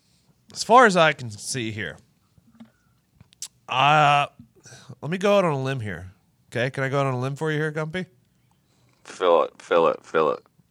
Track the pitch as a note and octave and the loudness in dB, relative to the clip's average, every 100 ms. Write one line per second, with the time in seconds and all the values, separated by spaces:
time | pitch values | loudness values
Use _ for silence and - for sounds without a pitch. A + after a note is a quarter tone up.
0 | _ _ _ _ - - - A#3+ A#3 F3+ | _ _ _ _ -16 -10 2 6 6 6
1 | D#3 D3 A#2+ G#2+ - C3 A2 G#2+ F2 C2 | 2 0 -8 -12 -10 -8 -8 -8 -10 -12
2 | _ _ _ _ _ - - _ _ _ | _ _ _ _ _ -20 -20 _ _ _
3 | _ _ _ _ - _ - A#2+ C#3 D3+ | _ _ _ _ -20 _ -6 0 2 4
4 | D3 C#3+ C#3+ - - _ - - - - | 4 2 0 -8 -20 _ -20 -20 -20 -14
5 | C#3+ F#3 G3+ G3+ F3 C#3+ C3 C3+ G#2+ E2 | -8 -2 2 2 2 0 -4 -6 -8 -10
6 | F#2 - _ _ _ A#2+ B2+ C#3 C3+ C#3 | -14 -20 _ _ _ -4 -4 -4 -4 -2
7 | C#3 B2+ C3 C#3 D#3+ D3+ D#3 D3+ D#3 F3+ | -2 -2 -4 -6 -4 -4 -4 -6 -8 -8
8 | F3+ _ _ _ _ _ _ _ _ _ | -10 _ _ _ _ _ _ _ _ _
9 | - - F2+ E2 C2 - - F2 D#2+ - | -20 -2 2 2 2 -6 -2 2 2 0
10 | - E2 D#2 - - _ _ | -4 -2 0 -2 -10 _ _